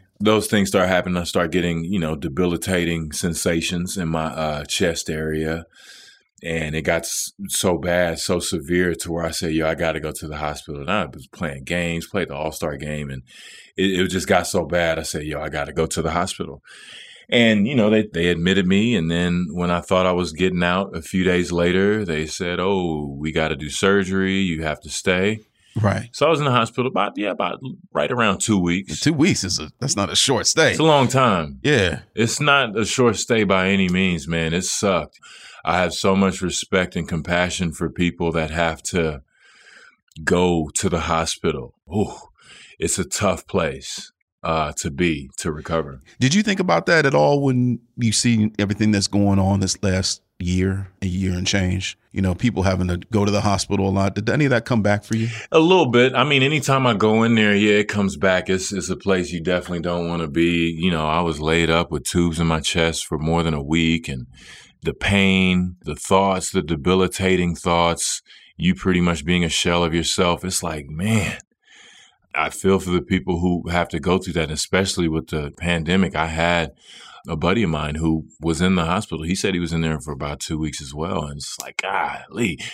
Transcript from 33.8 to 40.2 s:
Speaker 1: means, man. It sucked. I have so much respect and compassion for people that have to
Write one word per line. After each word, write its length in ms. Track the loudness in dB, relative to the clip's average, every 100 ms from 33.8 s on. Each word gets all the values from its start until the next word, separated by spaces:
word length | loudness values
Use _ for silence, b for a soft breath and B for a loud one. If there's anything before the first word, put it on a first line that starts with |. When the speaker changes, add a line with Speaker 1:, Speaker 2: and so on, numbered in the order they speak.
| 2
Speaker 1:
means, 380 | 2 2 0 -2
man. 260 | -2 0
It 120 | -2
sucked. 560 | -2 -2 0 0 -2 -10 B B B B
I 140 | -2 0
have 160 | 0
so 220 | 0 2 4
much 260 | 2 0
respect 540 | -4 -6 -2 0 0 -2
and 100 | -4
compassion 680 | -4 0 0 0 0 -4
for 160 | -4 -6
people 440 | 0 -2 0 -2
that 180 | 0 -2
have 320 | 0 -2 -2
to 360 | -4 -2 -2 -4 -12 b b b b b b b _ -10